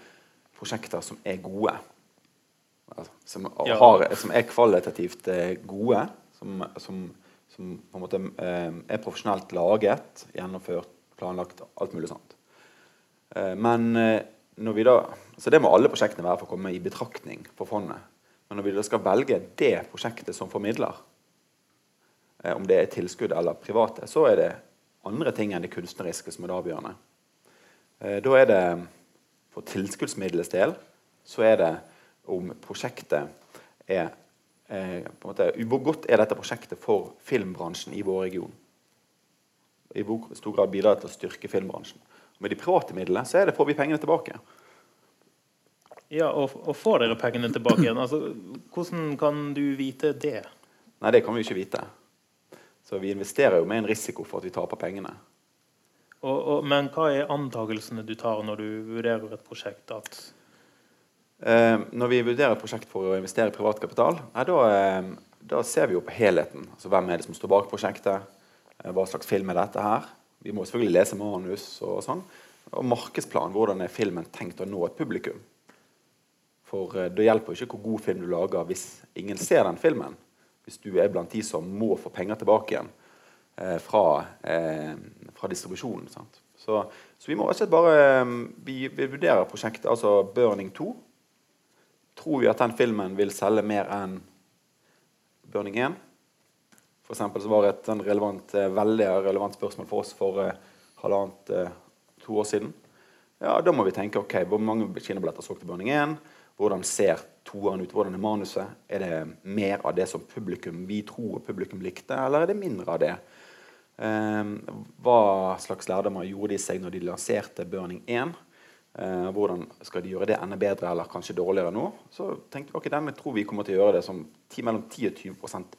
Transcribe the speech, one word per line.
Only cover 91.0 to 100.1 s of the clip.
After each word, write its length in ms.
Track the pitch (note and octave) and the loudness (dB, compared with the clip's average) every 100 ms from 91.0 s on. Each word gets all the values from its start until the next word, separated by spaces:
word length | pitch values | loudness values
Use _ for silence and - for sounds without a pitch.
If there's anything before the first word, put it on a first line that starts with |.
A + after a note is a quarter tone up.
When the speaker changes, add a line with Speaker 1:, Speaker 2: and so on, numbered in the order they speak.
| - _ _ _ _ _ _ _ _ _ _ - | -16 _ _ _ _ _ _ _ _ _ _ -12
Speaker 1:
Tror 220 | E3 C#3 | -2 4
vi 60 | A2+ | 4
at 80 | A2+ | 4
den 140 | A#2+ | 2
filmen 380 | A2+ B2 G#2+ F#2+ | 2 2 2 -2
vil 160 | F#2+ G2+ | 0 -2
selge 320 | - G2+ G#2+ | 0 2 2
mer 240 | G#2 G#2 - | 2 0 -2
enn 220 | G2+ F#2+ F#2 - _ _ _ _ _ _ _ _ _ _ _ - | -4 -6 -10 -14 _ _ _ _ _ _ _ _ _ _ _ -8
Burning 300 | G#2 G2+ G#2+ | -6 -4 -2
en? 140 | C3+ F3+ - _ _ _ _ _ _ _ _ _ - | -4 -4 -14 _ _ _ _ _ _ _ _ _ -14
For 80 | |
eksempel 260 | A2 G#2 G2 | -8 -6 -4
så 80 | G#2 | 2
var 100 | G#2+ | 6
det 60 | G2+ | 6
et 160 | G2 - | 2 -2
sånn 140 | G#2+ | -2
relevant, 520 | G2 G2+ G#2 F#2+ - G2+ | 0 0 0 -4 -4 0
eh, 80 | G2 | 0
veldig 320 | G2 G#2+ A2 G2 F#2+ | 2 2 4 4 2
relevant 320 | G2 G2 G2+ | 2 0 -2
spørsmål 320 | - G2+ - F#2 | -6 -10 -10 -6
for 160 | G#2 | -6
oss 80 | - | -6